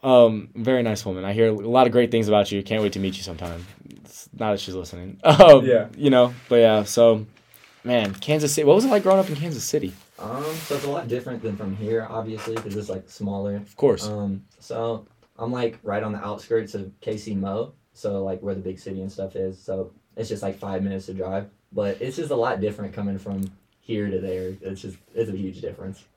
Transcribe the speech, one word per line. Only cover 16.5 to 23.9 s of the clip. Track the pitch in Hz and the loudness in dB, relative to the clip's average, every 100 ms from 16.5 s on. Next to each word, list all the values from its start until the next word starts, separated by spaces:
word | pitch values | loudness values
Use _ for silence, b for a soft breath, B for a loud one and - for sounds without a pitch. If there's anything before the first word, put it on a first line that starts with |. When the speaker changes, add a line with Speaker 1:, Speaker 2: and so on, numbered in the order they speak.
| 113 104 | -4 -2
Speaker 3:
of | 101 95 _ | -10 -12 _
K | - 107 | -10 -8
C | 110 | -6
Mo, | 101 98 101 139 - _ | -6 -4 -6 -8 -12 _
so, | _ 107 98 | _ -6 -4
like, | 95 95 | -6 -6
where | 101 | -8
the | 95 | -8
big | 92 92 | -8 -10
city | - 95 | -12 -10
and | 95 | -10
stuff | - 95 101 | -10 -10 -6
is. | 95 95 | -8 -8
So | - 95 92 _ _ - | -10 -8 -8 _ _ -12
it's | 110 | -10
just, | 104 | -6
like, | 98 95 | -8 -8
five | 98 95 | -8 -6
minutes | 98 95 92 | -4 -6 -10
to | |
drive, | 95 92 95 101 _ _ | -8 -6 -6 -8 _ _
but | 107 101 95 | -6 -4 -4
it's | 127 135 | -8 -8
just | 160 | -4
a | 131 | -2
lot | 117 104 | -2 -2
different | 104 101 98 | -4 -6 -12
coming | - 101 95 | -8 -6 -6
from | 104 98 98 - _ _ | -8 -8 -8 -10 _ _
here | - | -8